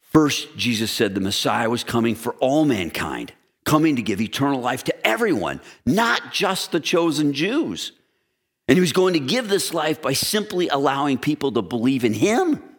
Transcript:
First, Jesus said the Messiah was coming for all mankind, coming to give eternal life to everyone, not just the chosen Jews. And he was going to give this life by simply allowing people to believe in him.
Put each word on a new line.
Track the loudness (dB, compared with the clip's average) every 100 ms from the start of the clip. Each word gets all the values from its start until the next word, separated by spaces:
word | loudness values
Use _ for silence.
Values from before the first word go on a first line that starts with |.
First, | _ 4 4 0 -8 -4
Jesus | -2 0 -2
said | 0 0 0
the |
Messiah | -2 0 0 0 0
was | -2 0
coming | 2 2 0
for | -6 -2
all | 2 4 4
mankind, | 2 -2 -4 -6 -6 -10 -16 _ _
coming | 0 2 2 0
to |
give | -2 -4
eternal | -4 -2 -2 0
life | -2 -4 -6
to | -2 0
everyone, | 0 0 0 -2 -6 -14 -6 0
not | 2 2 0 -4
just | -2 -2 -2 -2
the | -4
chosen | 0 2 2 2 0
Jews. | 0 -2 -2 -4 -6 -10 _ _ _ _ _ _ _ 2
And | 4
he |
was | 4
going | 4 2
to | 2
give | 0 -2 0
this | -2 0
life | -2 -2 -2
by | -2
simply | -2 0 -2 -2 -2 0
allowing | 2 2 2 0 0
people | 0 0 0
to | -2
believe | -2 -2 0 2
in | 0
him. | 2 2 2 2 -2 -6